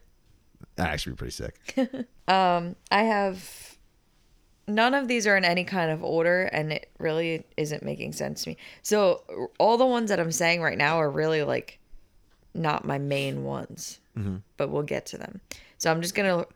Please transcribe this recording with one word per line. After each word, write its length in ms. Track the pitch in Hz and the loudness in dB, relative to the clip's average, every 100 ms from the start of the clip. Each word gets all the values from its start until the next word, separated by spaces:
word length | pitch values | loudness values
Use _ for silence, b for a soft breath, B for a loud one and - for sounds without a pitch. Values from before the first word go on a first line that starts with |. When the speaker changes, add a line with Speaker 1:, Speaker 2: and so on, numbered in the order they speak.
| _ _ _ _ _ _ - - | _ _ _ _ _ _ -12 -4
Speaker 1:
actually 340 | 85 76 - | -2 -2 -6
be 40 | 64 | -8
pretty 160 | 62 | -10
sick. 420 | - 55 - - - | -8 -10 -12 -8 -4
Speaker 2:
<laughs> 300 | 254 262 233 - - | -4 -6 -12 -6 2
Um, 480 | 190 180 175 170 - - | 4 4 2 -2 -10 0
I 120 | 202 | 2
have, 760 | 226 208 196 185 - - - - _ _ _ _ _ _ _ _ - | 4 2 0 -4 -12 -18 -20 -20 _ _ _ _ _ _ _ _ -2
none 280 | 208 240 | 2 4
of 140 | 277 254 | 4 2
these 180 | 240 208 | 2 4
are 100 | 196 | 4
in 80 | |
any 200 | 180 180 | 4 2
kind 260 | 180 196 160 | 0 0 0
of 120 | 156 | 0
order, 420 | - 165 170 180 | 0 2 4 2
and 280 | 185 151 151 | 0 -2 -2
it 160 | 151 - - | -4 -8 -4
really 460 | 165 156 170 160 - - | -2 0 0 -4 -6 -4
isn't 240 | 151 151 | -4 -4
making 300 | 143 147 143 | -6 -6 -8
sense 300 | 156 139 147 | -6 -6 -6
to 60 | - | -10
me. 60 | - B B | -10 B B
So 680 | - 214 190 - - - 120 - | 0 4 4 2 -4 -10 -6 2
all 180 | 196 233 | 4 6
the 80 | 262 | 4
ones 220 | 240 220 | 2 2
that 120 | 185 | 0
I'm 120 | 165 | 0
saying 300 | 156 170 170 | 0 2 2
right 160 | 160 101 | 0 2
now 180 | 143 165 | 2 2
are 120 | 147 | 2
really, 320 | 151 156 156 | 2 0 0
like, 360 | 139 127 - - _ - - _ _ _ _ | 0 -2 -4 -16 _ -20 -20 _ _ _ _
not 320 | 170 160 147 - | -4 -2 -2 -2
my 100 | 139 | -4
main 460 | 143 139 139 135 | -2 -2 -2 -4
ones, 540 | 135 135 - - - - _ - | -6 -8 -10 -12 -14 -16 _ -6
Speaker 1:
Mm-hmm. 200 | 101 95 - - | -6 -6 -8 -6
Speaker 2:
but 140 | 139 | -4
we'll 120 | 147 | -2
get 200 | 147 139 - | -4 -6 -6
to 120 | - | -12
them. 220 | - 196 - B B - | -14 -16 -16 B B -2
So 140 | 165 | 0
I'm 100 | 160 | 0
just 120 | 175 | 0
gonna, 300 | 208 196 175 - | 0 2 0 -2